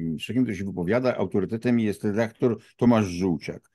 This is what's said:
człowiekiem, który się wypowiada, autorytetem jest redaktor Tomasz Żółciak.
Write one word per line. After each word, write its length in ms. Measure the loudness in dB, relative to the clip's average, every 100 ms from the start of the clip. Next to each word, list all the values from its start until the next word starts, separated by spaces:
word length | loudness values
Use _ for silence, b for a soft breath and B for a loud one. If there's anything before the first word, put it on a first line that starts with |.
| -4 -6
człowiekiem, 240 | -4 0
który 140 | 0 -2
się 80 | -6
wypowiada, 520 | -4 0 2 2 0
autorytetem 640 | 0 -2 -2 -2 0 2
jest 240 | 0 -2
redaktor 540 | -2 -2 -2 0 -2 -2 B B
Tomasz 280 | 4 4 4
Żółciak. 640 | 0 0 0 -4 -12 _